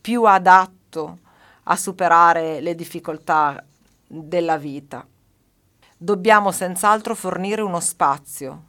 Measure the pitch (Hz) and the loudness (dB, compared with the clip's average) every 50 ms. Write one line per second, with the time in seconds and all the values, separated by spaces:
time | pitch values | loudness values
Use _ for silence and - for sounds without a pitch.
0 | _ - 233 240 226 214 196 190 180 190 185 190 185 185 _ _ _ _ - 160 | _ -4 -2 2 4 4 4 4 6 6 6 6 6 2 _ _ _ _ -12 -10
1 | 151 156 170 175 _ _ _ _ _ _ _ _ _ - 175 175 - - 185 185 | -10 -10 -14 -20 _ _ _ _ _ _ _ _ _ -4 -4 -4 -4 -10 -6 -2
2 | 185 170 170 170 170 170 165 170 160 160 160 143 143 170 170 165 165 - - 170 | 0 4 6 6 6 6 4 2 -2 -4 -6 -6 -6 -6 -8 -8 -10 -14 -14 -14
3 | 165 - 156 156 _ - 165 156 151 147 139 - - _ _ _ _ _ _ _ | -12 -12 -12 -12 _ -2 0 0 0 -2 -4 -8 -18 _ _ _ _ _ _ _
4 | _ _ 139 160 160 151 175 175 170 165 156 147 143 147 135 143 143 143 - 120 | _ _ -18 -18 -12 -6 -4 -4 -2 -2 -4 -4 -4 -10 -14 -14 -16 _ -18 -18
5 | - _ _ _ _ _ _ _ _ _ _ _ _ _ _ _ _ _ _ _ | -18 _ _ _ _ _ _ _ _ _ _ _ _ _ _ _ _ _ _ _
6 | 170 170 208 190 180 220 214 208 202 196 175 - 196 180 180 180 - 208 214 220 | -4 -4 -4 -2 4 4 4 6 4 2 -2 -2 -6 -6 -6 -2 2 2 2 2
7 | 214 - 226 - - 185 180 180 185 196 214 214 214 196 175 170 165 - - _ | 0 -8 -10 -6 -6 -8 -6 -6 -6 -6 -4 -4 -4 -4 -4 -4 -6 -6 -4 _
8 | 170 143 139 139 143 - - - 147 131 143 156 - | 0 0 0 -2 _ -18 -16 -14 -12 -14 -14 -16 -20